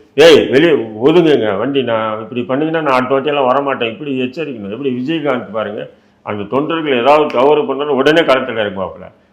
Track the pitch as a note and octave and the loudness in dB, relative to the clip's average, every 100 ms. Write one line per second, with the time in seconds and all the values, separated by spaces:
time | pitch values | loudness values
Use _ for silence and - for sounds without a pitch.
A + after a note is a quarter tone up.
0 | _ C3+ E3 C3 G#2 C3 E3+ C3 A2+ G#2+ | _ 4 6 6 4 2 2 2 -2 0
1 | C3+ F3 D#3+ C3 A2 G2 B2+ C#3 A#2 A2+ | 2 4 4 2 0 -2 -2 -2 -2 -2
2 | A2 G#2+ A2 B2 A#2+ C3 D#3+ E3 D3 B2+ | -2 -6 -8 -8 -4 -2 -2 -2 0 0
3 | B2+ C3+ C#3 C#3+ B2+ C3+ C#3+ B2 A#2 G#2+ | 2 0 0 0 2 2 0 -2 -4 -6
4 | D3 C3 B2+ E3 D3 A#2 G2 A#2 C#3+ B2 | -6 -4 -4 -6 -8 -8 -10 -6 -4 -4
5 | B2+ E3 C#3+ B2 G2 G#2+ G2+ A2+ - - | -4 -4 -2 -4 -4 -6 -6 -8 -12 -18
6 | _ _ G#2+ G#2 G2 B2+ D3+ E3 D3+ B2 | _ _ -10 -8 -4 -4 -2 -4 -2 0
7 | B2+ D3+ D3 A#2+ C#3+ D3+ C3 C3+ D3 C3 | 4 4 2 2 2 2 0 -4 -2 0
8 | C#3 E3 C#3 C3 A#2+ A2+ G#2 F#2+ F2+ F2+ | 2 2 2 0 0 -4 -4 -4 -8 -10
9 | F2+ _ _ | -18 _ _